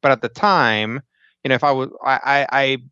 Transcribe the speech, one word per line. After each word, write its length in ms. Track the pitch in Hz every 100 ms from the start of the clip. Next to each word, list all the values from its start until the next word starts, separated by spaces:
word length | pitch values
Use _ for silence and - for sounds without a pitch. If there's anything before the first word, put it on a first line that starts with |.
But 100 | 143
at 100 | 127
the 60 | 117
time, 720 | - 208 180 123 107 107 127 - _ _ _
you 60 | -
know, 80 | 131
if 80 |
I 40 | 147
w-, 280 | 135 131 -
I, 160 | - 135
I, 220 | 131 139 139 135
I 160 | 135 135 127